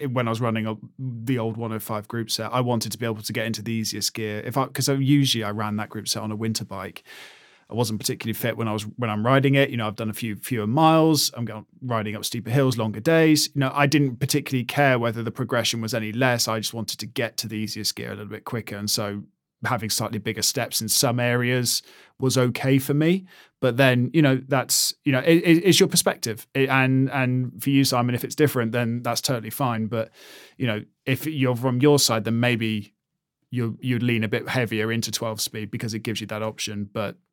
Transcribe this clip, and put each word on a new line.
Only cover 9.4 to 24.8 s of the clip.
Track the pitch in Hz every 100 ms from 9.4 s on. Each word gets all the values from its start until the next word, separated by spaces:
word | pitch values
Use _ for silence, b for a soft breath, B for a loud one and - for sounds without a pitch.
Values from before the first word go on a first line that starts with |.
| 139 139
it. | 139
You | 120
know, | 107
I've | 101
done | 110
a |
few | 104 117 101
fewer | - 120 107
miles. | 139 160 160 160 151 - 120
I'm |
going, | 113 107 - _
riding | 127 113 107 104
up |
steeper | - 120 113
hills, | 131 131 117
longer | 110 110
days. | 165 165 160 151 -
You | 143
know, | 131
I | 139 143
didn't | 147 139 117
particularly | 139 147 - 131
care | 120 - 139 127
whether | 117 113
the | 113
progression | 110 123 120 113 117
was | 113
any | 120 107
less. | 110 131 120 117
I | 110
just | 101
wanted | 117 107 -
to | 117
get | - 113 -
to | 110
the | 107
easiest | 107 110 101 -
gear | 117
a | 101
little | 104
bit | 104 -
quicker. | 117 - 104
And | 104
so | - 104 101 - _ _ _ -
having | 120 107
slightly | - 110 110
bigger | 113 110
steps | - 131 117 -
in | 113
some | - 135 123
areas | 120 120 120 127 120 - b b b _
was | 131 131
okay | 127 - 135 135
for | 135
me. | 143 160 185 185 b b _
But | 127 120
then, | 135 123 120
you | 165
know, | 147 131 131
that's, | 139 117 -